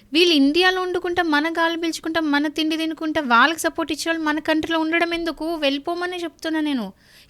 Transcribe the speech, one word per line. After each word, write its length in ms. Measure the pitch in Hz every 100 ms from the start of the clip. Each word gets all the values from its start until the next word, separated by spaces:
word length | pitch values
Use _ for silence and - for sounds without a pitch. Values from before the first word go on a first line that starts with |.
| -
వీళ్ళు 220 | 294 349 311
ఇండియాలో 460 | 277 320 370 370
వండుకుంటా, 420 | 370 359 359 349
మన 260 | 339 294 320
గాలి 280 | 330 330 339
పీల్చుకుంటా, 440 | 339 320 330 330
మన 260 | 311 285 302
తిండి 300 | 302 311 320
తినుకుంటా 440 | 320 320 320 311
వాళ్ళకి 380 | 285 233 277 330
సపోర్ట్ 320 | 330 - 320
ఇచ్చేవాళ్ళు 320 | 311 339 330
మన 160 | 311 302
కంట్రీలో 400 | 302 311 302 330
ఉండడం 340 | 320 339 339
ఎందుకు? 420 | 339 330 302 311 330
వెళ్ళిపోమనే 640 | 285 277 277 349 359 359
చెప్తున్నా 420 | 339 - 320 320
నేను. 340 | 302 269 196 - _ - -